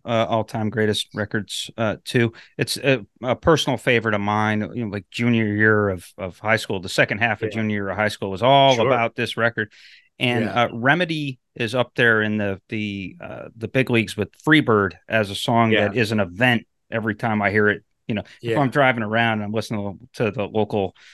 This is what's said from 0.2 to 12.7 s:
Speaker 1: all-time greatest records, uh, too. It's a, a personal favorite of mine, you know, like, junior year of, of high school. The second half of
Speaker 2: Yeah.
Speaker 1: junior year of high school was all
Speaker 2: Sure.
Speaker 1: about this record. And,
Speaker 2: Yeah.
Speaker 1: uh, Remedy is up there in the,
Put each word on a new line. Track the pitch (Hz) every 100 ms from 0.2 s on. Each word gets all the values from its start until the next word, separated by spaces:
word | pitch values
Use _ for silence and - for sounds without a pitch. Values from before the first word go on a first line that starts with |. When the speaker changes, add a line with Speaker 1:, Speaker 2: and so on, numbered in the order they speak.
| 92
Speaker 1:
all-time | 113 - 117 107
greatest | 107 107 101 -
records, | 107 104 113 95 - - -
uh, | 110 80
too. | - 127 117 - - -
It's | 131 -
a, | 139 131 101 _
a | 127 117
personal | - 151 - 123
favorite | - 120 110 104
of |
mine, | 101 107 107 107 104
you | 120
know, | 110
like, | 101 -
junior | - 120 113 110
year | 104 107 107 101
of, | 92 - -
of | 95 -
high | 107 110
school. | - 98
The | 95
second | - 131 104
half | 117 107
of | 107
Speaker 2:
Yeah. | 110
Speaker 1:
junior | 110 104
year | 98
of | 92
high | 107
school | - 101
was | 95
all | 120 139 135
Speaker 2:
Sure. | 123 120
Speaker 1:
about | 123 117
this | - 117 -
record. | 117 - 107 - - - _ -
And, | 123 120 110
Speaker 2:
Yeah. | 107
Speaker 1:
uh, | 117
Remedy | 117 127 165 175 156 143 131 _
is | - 113 127
up | 120
there | - 120 110
in | 107 107
the, | 101 95 _